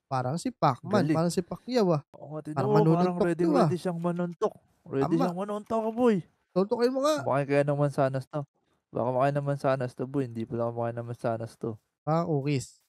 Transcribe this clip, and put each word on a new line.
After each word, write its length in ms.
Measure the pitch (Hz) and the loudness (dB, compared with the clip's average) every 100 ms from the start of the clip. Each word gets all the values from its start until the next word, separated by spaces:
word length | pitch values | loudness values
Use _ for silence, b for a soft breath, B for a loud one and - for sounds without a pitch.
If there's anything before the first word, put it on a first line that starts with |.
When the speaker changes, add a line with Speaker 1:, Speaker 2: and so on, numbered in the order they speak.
| - | -8
Speaker 1:
Parang 260 | 131 127 160 | -4 -2 -4
si 140 | 262 | -6
Pacman, 560 | - 151 123 170 208 156 | 0 0 0 0 2 2
Speaker 2:
Galing. 80 | 160 | 2
Speaker 1:
parang 140 | 170 | 2
si 120 | 180 | 0
Pacquiao, 460 | - 170 - 254 190 | -4 -8 -4 2 2
ah. 80 | 151 - | 2 -2
Speaker 2:
Oo 180 | - 131 | -16 -14
nga, 60 | 151 | -12
tignan 160 | 151 151 | -6 -2
Speaker 1:
Parang 120 | 135 | 2
Speaker 2:
mo, 40 | |
parang 160 | 143 160 | 4 6
Speaker 1:
manununtok 380 | 165 180 175 175 | 4 2 0 0
Speaker 2:
ready, 140 | 170 170 | 2 2
Speaker 1:
to, 40 | |
ah. 80 | 269 | 4
Speaker 2:
ready 160 | 170 170 | 4 2
siyang 220 | 185 170 | -2 -4
manuntok. 520 | 175 175 175 170 208 - _ _ | -2 -2 -4 -2 -4 -4 _ _
Ready 220 | - 135 147 | -6 -2 0
Speaker 1:
Tama. 140 | 165 | 2
Speaker 2:
siyang 160 | - 175 | 0 -2
manuntok, 440 | 202 208 214 226 220 | -6 -8 -4 -4 -2
boy. 220 | 226 247 196 - _ _ | 2 4 4 0 _ _
Speaker 1:
Tuntukin 400 | 180 196 240 247 | -2 0 2 0
mo 100 | 269 285 | 2 0
nga. 100 | 302 | 0
Speaker 2:
Baka 200 | 123 131 139 | 0 0 2
kaya 160 | 143 | 2
ng 160 | 143 143 | 2 2
Mansanas 480 | 147 139 135 135 - | 0 0 0 -2 -6
to. 160 | 151 139 _ _ _ _ | -8 -8 _ _ _ _
Baka 180 | - 117 | -4 -2
makain 220 | 127 143 143 | 2 2 0
ng 80 | 143 | -2
Mansanas 460 | 139 143 135 123 | -2 0 0 -2
to, 100 | - 131 | -6 -6
boy. 160 | 143 127 | -4 -4
Hindi 240 | 113 113 | -4 -6
pala 240 | 117 117 | -4 -4
kumakain 240 | 117 117 117 | -2 -4 -4
ng 80 | 117 | -8
Mansanas 480 | 117 123 113 113 | -6 -4 -4 -6
to. 240 | - 120 107 _ _ | -8 -8 -8 _ _
Speaker 1:
Ah, 240 | - 160 175 | -2 0 0
cookies. 560 | 147 139 139 - - | -2 0 -2 -4 -12